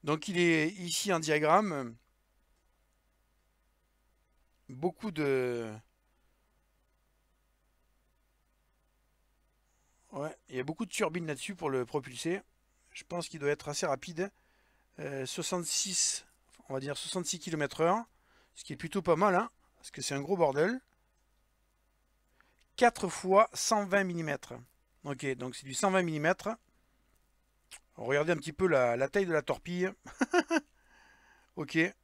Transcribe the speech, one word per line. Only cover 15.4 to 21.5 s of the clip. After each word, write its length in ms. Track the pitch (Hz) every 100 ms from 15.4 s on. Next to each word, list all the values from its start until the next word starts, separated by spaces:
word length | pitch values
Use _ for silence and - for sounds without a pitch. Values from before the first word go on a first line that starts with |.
| 165 180 165 - 196 180 - - - _ _ - -
on 60 |
va 60 | 135
dire 160 | 139 143
soixante-six 420 | - 185 175 170
kilomètres 440 | - 160 143 -
heure, 220 | 165 208 233 _ _ _ _
ce 100 | -
qui 80 | -
est 40 | 147
plutôt 260 | 160 196
pas 140 | 175 160
mal, 180 | 202
hein, 160 | 180 233 _ _ _
parce 140 | -
que 100 | -
c'est 140 | 127
un 80 | 139
gros 140 | 143 185
bordel. 440 | 156 135 175 254 _ _ _ _ _ _ _